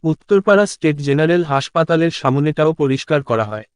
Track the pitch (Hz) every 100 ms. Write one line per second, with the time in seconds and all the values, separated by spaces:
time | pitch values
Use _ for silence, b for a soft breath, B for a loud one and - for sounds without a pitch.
0 | 160 156 _ 202 196 202 202 - 160 147
1 | 143 143 160 175 160 139 - 170 160 165
2 | 165 - 139 139 151 151 156 160 143 135
3 | - 151 131 113 107 107 110